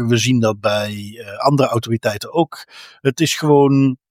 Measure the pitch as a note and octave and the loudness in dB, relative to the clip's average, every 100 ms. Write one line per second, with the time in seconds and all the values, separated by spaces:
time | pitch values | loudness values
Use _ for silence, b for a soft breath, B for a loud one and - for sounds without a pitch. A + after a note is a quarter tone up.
0 | A#2 A#2+ A2+ B2+ A2 G#2 G#2 G#2 G#2 G#2 | 0 0 2 2 2 0 -2 -2 -4 -8
1 | G#2 A2+ G#2+ - - C#3+ B2+ A#2 A2+ A2+ | -14 -16 -16 -10 -4 0 0 0 -2 -4
2 | - G#2 - E3 D#3+ - - B B B | -4 -6 -6 -4 -4 -4 -20 B B B
3 | C#3 B2+ D#3 - D3+ C#3+ C#3 C#3 C3+ C3 | -4 -2 -2 -2 4 6 6 4 2 0
4 | _ | _